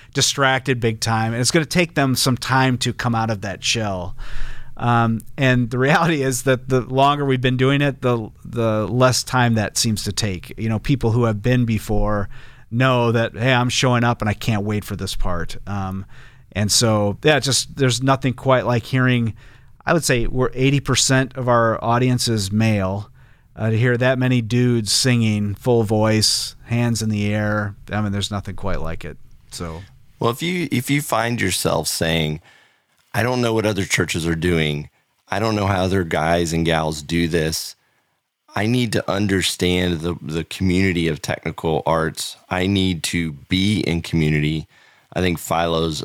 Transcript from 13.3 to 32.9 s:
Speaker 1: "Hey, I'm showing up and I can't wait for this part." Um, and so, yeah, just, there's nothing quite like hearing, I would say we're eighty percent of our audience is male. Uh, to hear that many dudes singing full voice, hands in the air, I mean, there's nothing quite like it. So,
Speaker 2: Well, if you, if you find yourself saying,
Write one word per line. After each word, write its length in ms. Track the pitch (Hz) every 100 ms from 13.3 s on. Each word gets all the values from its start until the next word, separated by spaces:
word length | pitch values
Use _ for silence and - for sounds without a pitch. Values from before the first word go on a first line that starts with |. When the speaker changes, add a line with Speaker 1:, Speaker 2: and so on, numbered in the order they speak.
Speaker 1:
"Hey, 200 | 95 127
I'm 160 | 123 123
showing 340 | - 135 120
up 160 | 120 117
and 80 | 107
I 60 |
can't 300 | 101 - 104
wait 200 | 104 104
for 120 | - 95
this 180 | 95 -
part." 400 | 92 87 80 - -
Um, 380 | 101 95 95 101 - - - -
and 200 | 92 104
so, 460 | - 117 107 104 -
yeah, 160 | 151 143
just, 380 | 127 123 - 147
there's 260 | 131 120
nothing 300 | 131 135 135
quite 320 | - 131 127
like 180 | 101 123
hearing, 500 | - 131 127 123 113 - - - - -
I 80 | -
would 120 | 170
say 220 | - 127 110
we're 240 | 127 127
eighty 260 | 127 135 139
percent 560 | 135 123 - 131 131 -
of 120 | 123
our 340 | 120 113 107
audience 460 | 113 117 127 123 120
is 220 | 110 95
male. 580 | 107 110 104 95 98 104 - - - -
Uh, 160 | - 110
to 80 | 110
hear 180 | 123 120
that 220 | 127 127
many 220 | 127 127
dudes 480 | 110 120 123 117 101
singing 640 | - 135 120 110 104 104
full 280 | 98 127 117
voice, 720 | 107 107 107 110 107 - - -
hands 360 | - 117 120 110
in 60 | 110
the 220 | 104 104
air, 420 | 107 104 107 104 98 -
I 100 | 104
mean, 100 | 104
there's 180 | 101 92
nothing 260 | 104 98 92
quite 240 | 98 85
like 220 | 80 82 82
it. 100 | 69 - - -
So, 320 | - 85 80 92 - - -
Speaker 2:
Well, 120 | 117
if 120 | -
you, 260 | 170 180 165
if 180 | 120 127
you 100 | 143
find 380 | - 113 113 120
yourself 460 | 98 - 90 85 80
saying, 520 | - 82 82 78 76 - - _ _ _